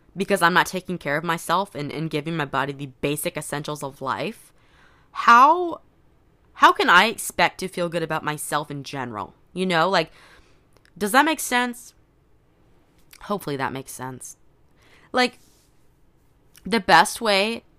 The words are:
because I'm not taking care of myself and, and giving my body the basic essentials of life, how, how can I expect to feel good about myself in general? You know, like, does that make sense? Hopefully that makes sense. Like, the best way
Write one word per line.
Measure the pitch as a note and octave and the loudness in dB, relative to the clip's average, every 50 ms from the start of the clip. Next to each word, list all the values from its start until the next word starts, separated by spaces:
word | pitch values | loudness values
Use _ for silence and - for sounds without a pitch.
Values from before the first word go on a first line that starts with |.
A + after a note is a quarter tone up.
| _ _ - | _ _ -6
because | E3+ G3+ - G3+ F#3 E3+ | -6 -2 0 0 2 2
I'm | E3+ F3 | 4 4
not | E3 D3+ - | 4 2 2
taking | - F#3 - - F3+ E3 | -2 -10 -8 -8 -10 -8
care | - D3 C#3+ D#3 | -6 -4 -4 -4
of | E3 | -2
myself | F3 E3 E3+ - - E3 F#3 G3+ - - | -4 -4 -4 -2 -2 -2 -2 -2 -4 -8
and, | C#3+ D3 C#3 | -10 -8 -8
and | - - D#3+ D#3+ | -6 -8 -8 -4
giving | D#3 D3 C#3+ E3 E3+ D#3+ | -4 -6 -6 -4 -6 -6
my | D3 | -6
body | C#3 - C3+ C3+ C#3+ | -4 -4 -4 -4 -4
the | C#3+ C3+ C#3+ C3+ B2+ - | -6 -10 -12 -14 -12 -6
basic | - C#3+ D3 D3 - F3+ - | -4 -4 -4 -2 -4 -6 -6
essentials | D3+ D3 - - D3 D3+ - D3+ D3+ | -6 -10 -8 -8 -8 -6 -8 -8 -8
of | D3+ C3+ C#3 - | -8 -12 -12 -8
life, | C3+ C3 A2+ G2 C3+ G3 A#3 - - - _ _ _ _ _ _ _ _ _ _ _ _ | -6 -6 -4 -4 -4 -8 -10 -12 -20 -20 _ _ _ _ _ _ _ _ _ _ _ _
how, | - - - A3+ A#3 A#3+ C4 D4 E4 F4+ F4+ E4+ D#4 - _ _ _ _ _ _ _ _ _ _ _ _ _ _ _ | -10 -2 4 6 8 8 8 8 6 4 0 -6 -6 -10 _ _ _ _ _ _ _ _ _ _ _ _ _ _ _
how | - C4+ E4 | 4 4 4
can | - - F4+ B3 | 6 4 2 6
I | F3 F3+ G3+ | 6 6 6
expect | A3+ G3+ - - - - - F3 D#3 - - | 4 0 -4 -8 -8 0 0 0 0 0 -4
to | F3+ F3+ | -10 -8
feel | - F3+ F3 F3 | -4 -4 -4 -4
good | D3+ E3+ D#3+ | -2 -4 -4
about | D#3 D#3+ D#3 - | -4 -6 -6 -4
myself | D3+ D3+ D3+ - - D#3 D3 D3+ - | -6 -6 -6 -6 -4 -4 -4 -4 -4
in | D3 C#3+ C3 | -10 -12 -12
general? | - - C#3 B2+ A#2+ A2+ G#2 F#2 - - _ _ _ | -10 -8 -8 -8 -8 -8 -10 -10 -10 -12 _ _ _
You | - F3+ F#3+ | -6 -6 -2
know, | F#3 F3 D#3+ E3 F#3 | 0 2 2 2 2
like, | G3 F3 D#3+ - - - - - - - _ _ _ _ _ _ _ _ _ _ _ | 2 0 -2 -2 -8 -20 -20 -20 -20 -20 _ _ _ _ _ _ _ _ _ _ _
does | - G3 G3+ G3+ | -6 -4 2 4
that | C4 D4 | 4 4
make | D#4+ D#4 - | 4 0 -4
sense? | - - B3 B3 B3 B3 A#3+ - - - _ _ _ _ _ _ _ _ _ _ _ _ _ _ _ _ _ _ _ _ _ _ _ _ - - | -4 -2 -2 -2 -2 -2 -6 -12 -18 -20 _ _ _ _ _ _ _ _ _ _ _ _ _ _ _ _ _ _ _ _ _ _ _ _ -20 -18
Hopefully | - - G3+ F#3+ - D3+ C#3+ C3 | -8 -6 -6 -6 -6 -6 -6 -6
that | C3+ - - | -6 -6 -6
makes | C3+ C3+ - | -10 -12 -14
sense. | - - B2+ C3 C3 A#2+ - - - _ _ _ _ _ _ _ _ _ _ _ - - _ - | -14 -12 -12 -12 -12 -14 -16 -20 -20 _ _ _ _ _ _ _ _ _ _ _ -20 -20 _ -4
Like, | - B3+ B3 A#3+ - - - _ _ _ _ _ _ _ _ _ _ _ _ _ _ _ _ _ _ _ _ _ _ - - | 0 0 0 0 -2 -8 -20 _ _ _ _ _ _ _ _ _ _ _ _ _ _ _ _ _ _ _ _ _ _ -14 -8
the | F#3 A3 A3+ | -2 -2 -2
best | F#3 - F3+ D#3+ G3 - - - | 4 6 6 6 6 4 0 -4
way | A#3 G#3+ G3+ F#3+ G3+ A3 A#3 - _ _ _ | 0 2 2 2 2 0 -4 -8 _ _ _